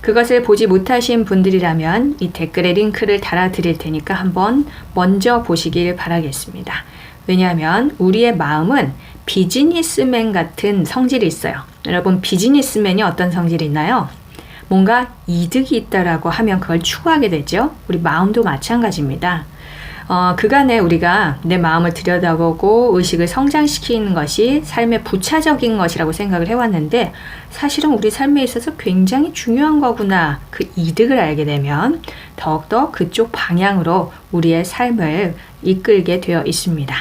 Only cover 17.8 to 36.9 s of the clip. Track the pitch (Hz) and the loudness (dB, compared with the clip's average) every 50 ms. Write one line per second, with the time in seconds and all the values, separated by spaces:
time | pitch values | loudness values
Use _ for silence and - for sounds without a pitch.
17.8 | - - 185 165 170 160 147 165 185 202 214 233 226 175 143 135 - - 233 240 | -6 -4 -4 -2 0 0 0 2 0 2 2 2 0 0 -2 -4 -4 -2 0 0
18.8 | 233 202 - - 143 135 131 - 170 180 180 165 - - - - - - - - | 0 0 -2 -2 -4 -4 -4 -2 -2 -2 -2 -4 -6 -12 -18 -20 -20 -18 -18 -16
19.8 | - - - - - - 185 180 180 180 175 180 - 214 262 277 277 262 233 226 | -16 -16 -16 -16 -6 -2 0 0 2 0 0 0 2 2 4 4 4 4 4 2
20.8 | 190 165 170 165 170 175 180 208 202 156 143 - - 165 180 180 170 160 160 170 | 4 4 2 2 2 2 2 2 2 0 -2 -4 -2 0 0 2 2 2 2 2
21.8 | 170 170 165 - - 180 175 175 180 170 160 160 165 165 160 165 - 196 214 233 | 2 0 -2 -2 -2 0 0 2 2 0 2 2 2 0 0 2 2 4 4 4
22.8 | 247 247 190 180 175 - - 170 170 165 - 262 277 285 294 302 294 294 294 - | 4 4 2 2 0 0 0 0 -2 0 0 0 0 2 2 2 2 2 0 -4
23.8 | - - 240 226 214 202 180 165 147 147 - - 220 247 277 302 302 - - - | -4 -2 -2 -2 0 0 0 -2 -2 -2 0 0 2 2 2 0 -2 -2 -2 -2
24.8 | 233 233 233 220 - - - 190 185 - 311 320 311 320 302 240 - 233 220 208 | 0 0 0 -2 -2 -4 -4 -4 -2 0 -2 0 2 2 0 2 0 0 0 0
25.8 | 180 170 170 - 165 156 156 - 202 196 185 170 170 180 233 247 240 226 196 165 | 0 -2 0 -2 -4 -4 -4 -4 -2 -2 0 -2 0 0 0 0 0 0 0 0
26.8 | 151 156 - 247 - - - - - - - - - - - - 294 285 285 302 | -2 0 0 0 0 -2 -6 -14 -16 -16 -16 -18 -18 -18 -10 -6 -4 -4 -2 0
27.8 | 302 302 269 208 - 214 214 - 269 277 285 285 262 247 - 233 240 320 302 - | 0 2 2 2 0 0 0 0 0 2 2 2 2 0 -4 -6 -6 -6 -10 -6
28.8 | - 208 185 185 185 185 254 269 302 339 311 - - 240 226 262 294 311 311 294 | -4 0 2 2 2 2 2 0 0 0 -2 -6 -2 -2 0 2 2 2 2 2
29.8 | 285 247 233 247 254 190 190 180 165 151 143 - - - - - - - - 180 | 2 2 0 0 0 0 2 2 2 0 -2 -6 -10 -16 -8 -8 -8 -6 -2 -2
30.8 | 165 165 160 - 226 269 269 247 180 151 151 147 151 147 147 143 139 143 143 151 | -2 -2 2 2 4 4 4 2 2 0 0 -2 -2 -2 -2 -2 -2 -2 -2 0
31.8 | 190 254 339 330 - - - - - - - - - 160 156 156 156 - 208 240 | 0 0 -2 -2 -6 -14 -18 -18 -20 -20 -16 -8 -4 -4 -4 -4 -2 0 0 0
32.8 | 285 - - - 180 170 - 226 226 226 - - - - 170 175 190 196 202 190 | 0 0 -2 -4 -4 -2 0 -2 -2 -2 -2 -6 -4 -2 0 2 2 2 2 2
33.8 | 165 165 170 190 170 170 - - - - - 170 165 165 165 165 175 175 - - | 2 2 0 0 0 -2 -10 -20 -12 -4 -2 0 2 2 2 2 0 -4 -4 -2
34.8 | 247 247 240 220 175 151 151 180 208 175 165 - - - - - - 185 190 185 | -2 0 0 0 0 0 0 0 -2 -2 -4 -8 -16 -20 -20 -6 -2 -2 -2 0
35.8 | - - 214 196 170 175 175 180 180 - 170 165 - - 165 - - 180 165 151 | 2 4 4 4 4 0 -2 -2 -2 -2 -2 -2 0 -2 -4 -4 -2 -2 -2 -2
36.8 | 139 131 | -4 -6